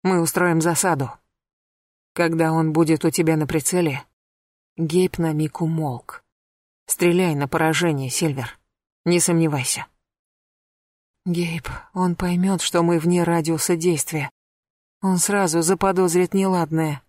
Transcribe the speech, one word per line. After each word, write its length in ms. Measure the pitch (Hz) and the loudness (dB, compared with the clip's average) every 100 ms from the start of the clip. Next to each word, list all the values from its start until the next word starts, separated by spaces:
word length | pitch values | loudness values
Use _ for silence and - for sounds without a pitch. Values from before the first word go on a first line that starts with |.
Мы 180 | 190 185 | 2 2
устроим 400 | 165 185 175 165 | 0 0 2 2
засаду. 500 | 165 165 190 151 127 - _ _ _ _ _ _ _ _ _ | 2 0 0 0 -4 -8 _ _ _ _ _ _ _ _ _
Когда 380 | - 170 165 160 | -2 -2 2 2
он 200 | 160 160 | 2 2
будет 320 | 156 160 160 | 2 2 2
у 60 | 165 | 0
тебя 260 | 165 165 160 | 0 0 2
на 100 | 147 | 0
прицеле". 580 | 160 - 180 165 135 - _ _ _ _ _ _ - | -2 -2 0 0 -4 -12 _ _ _ _ _ _ -6
Гейб 420 | 165 170 185 - | 0 2 0 0
на 140 | 165 | -2
миг 280 | 151 156 - | 0 -4 -2
умолк. 640 | 165 160 151 120 - - _ _ _ _ _ _ - | -4 -2 -4 -8 -14 -20 _ _ _ _ _ _ -10
"Стреляй 480 | - 175 175 185 | 0 2 2 2
на 140 | 143 139 | 0 0
поражение, 640 | 165 160 151 170 143 131 | 2 2 2 0 0 -4
Сильвер. 480 | - 165 139 120 - _ _ _ _ | -2 -2 -2 -8 -14 _ _ _ _
Не 160 | 165 175 | 0 2
сомневайся". 680 | 165 170 160 147 127 - - _ _ _ _ _ _ _ _ _ _ _ _ _ 180 | 2 2 2 0 -4 -6 -10 _ _ _ _ _ _ _ _ _ _ _ _ _ -4
"Гейб, 420 | 170 170 165 - - - | -2 -2 -6 -10 -14 -10
он 200 | 185 185 | -4 -2
поймёт, 480 | 170 180 175 190 185 | -2 -2 0 0 0
что 200 | - 175 | 0 2
мы 160 | 170 170 | 2 2
вне 240 | 165 175 | 2 2
радиуса 520 | 170 170 160 160 - 170 | 2 0 0 -2 0 0
действия. 540 | 175 156 - 156 143 _ _ _ _ _ _ _ | 0 0 -4 -6 -6 _ _ _ _ _ _ _
Он 160 | 190 180 | -2 0
сразу 440 | 185 202 185 165 | 0 0 2 0
заподозрит 720 | 165 190 196 185 185 180 180 | 0 2 2 2 2 2 2
неладное". 680 | 196 190 185 156 160 160 143 | 0 0 0 0 0 -2 -4